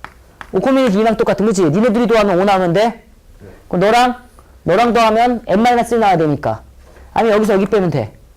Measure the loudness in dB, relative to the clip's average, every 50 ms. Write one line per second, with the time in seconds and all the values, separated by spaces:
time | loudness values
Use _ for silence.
0 | -20 -20 -20 -20 -20 -20 -20 -20 -16 -6 -6 -2 0 0 0 2 2 2 0 0
1 | 0 0 0 0 -2 -2 -2 -2 0 -2 0 0 0 0 0 0 0 0 0 0
2 | 0 0 2 2 2 0 0 0 0 0 0 0 0 0 0 0 0 -2 -2 -8
3 | -18 -20 -20 -20 _ -20 -20 -20 -20 -20 -20 -20 -14 -8 -4 0 0 2 2 2
4 | 2 0 -2 -6 -14 -20 _ -20 -20 _ -20 -12 -4 -2 0 2 2 2 2 2
5 | 2 2 2 2 0 0 -2 -4 -4 -2 -2 0 2 2 2 0 -2 -2 -2 0
6 | 2 2 2 0 0 -2 -2 -4 -4 -6 -6 -6 -10 -20 -20 -20 -20 -20 -20 -20
7 | -20 -8 -4 -2 0 2 2 0 2 2 0 0 0 0 0 0 0 0 -2 -4
8 | -6 -6 -10 -20 -20 -20 -20